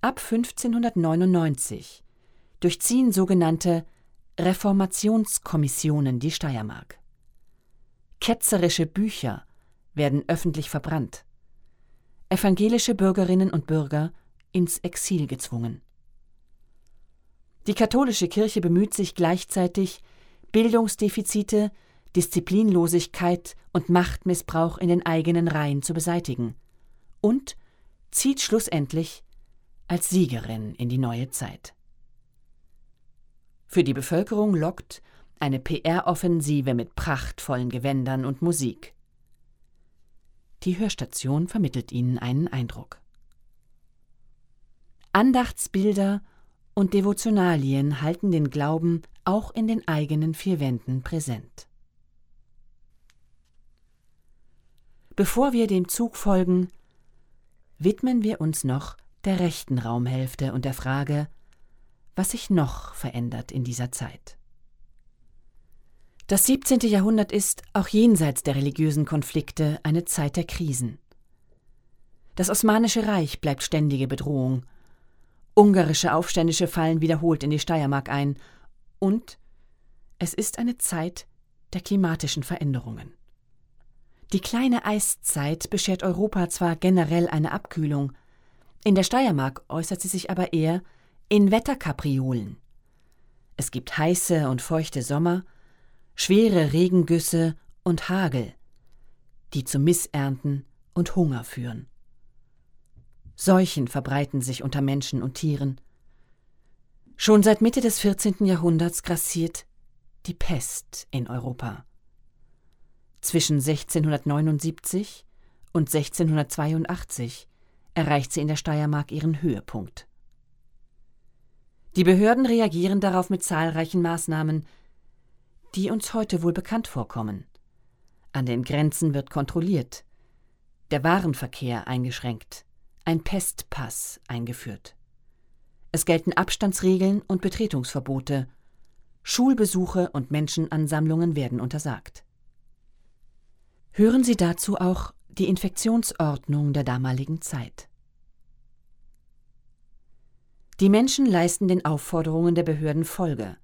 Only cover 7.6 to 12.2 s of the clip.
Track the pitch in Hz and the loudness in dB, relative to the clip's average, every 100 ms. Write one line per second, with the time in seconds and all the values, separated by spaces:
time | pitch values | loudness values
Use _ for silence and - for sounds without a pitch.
7.6 | _ - - _ _ - - 226 - 202 | _ -20 -20 _ _ -10 -2 0 2 2
8.6 | 175 170 160 190 214 - 127 104 - - | 2 2 -2 0 -4 -2 -6 -6 -12 -20
9.6 | _ _ _ - 143 139 - 160 175 151 | _ _ _ -2 0 0 0 -2 0 -4
10.6 | 151 151 - 156 123 - - _ _ - | -6 -6 -4 -4 -4 -8 -20 _ _ -20
11.6 | - _ - - _ - | -20 _ -20 -20 _ -20